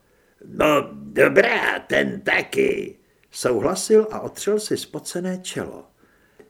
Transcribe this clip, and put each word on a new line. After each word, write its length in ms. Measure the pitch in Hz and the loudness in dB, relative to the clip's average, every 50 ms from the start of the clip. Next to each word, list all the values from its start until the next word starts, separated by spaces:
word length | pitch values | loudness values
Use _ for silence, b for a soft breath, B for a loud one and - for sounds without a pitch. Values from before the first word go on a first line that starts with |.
| _ _ _ _ _ _ _ - - - | _ _ _ _ _ _ _ -20 -20 -10
„No, 420 | - - - 151 147 135 - - | -2 2 4 4 4 4 2 -2
dobrá, 840 | - - - - - - 139 - - 196 - 240 226 175 127 110 98 - | -6 -16 -14 -2 4 4 4 6 6 4 2 2 2 0 0 -2 -2 -4
ten 420 | - - - - 139 135 - - | -4 -2 0 0 0 0 -4 -6
taky,“ 720 | - - - - - - - - - - - - - - - _ _ _ _ _ _ _ | -2 -2 -2 -2 -2 -2 -2 0 0 0 0 -2 -6 -10 -12 _ _ _ _ _ _ _
souhlasil 800 | - - - 127 123 101 127 156 190 190 - - 220 214 214 214 | -8 -2 0 0 2 2 2 0 0 0 2 6 6 6 6 4
a 100 | - - | -2 -8
otřel 400 | - - - - - 196 214 208 | -8 -8 -10 -6 -2 0 0 0
si 160 | 208 - - | 0 -2 -4
spocené 600 | - - - - 151 - - - 175 180 185 185 185 | -4 -4 -8 -12 -12 -10 -8 -6 -6 -4 -4 -6 -6
čelo. 420 | 180 - - 135 90 71 - 78 - _ _ b b b b b b b b b b b | -8 -8 -8 -8 -8 -8 -10 -14 -18 _ _ b b b b b b b b b b b